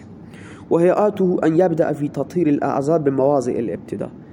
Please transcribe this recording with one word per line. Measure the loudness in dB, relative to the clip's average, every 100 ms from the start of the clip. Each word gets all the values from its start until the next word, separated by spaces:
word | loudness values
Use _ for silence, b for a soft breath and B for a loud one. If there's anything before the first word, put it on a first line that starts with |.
| -16 -20 B B B B -2
و | 2
هیئاته | 4 4 2 2 0 2
ان | 2 4
یبدأ | 4 2 0
فی | -2 -4
تطهیر | -4 -4 -2 0
الاعضاء | 2 0 0 0 2
بمواضع | 2 2 2 2 0 -2
الابتدا. | -4 -6 -8 -10 -10 -12 B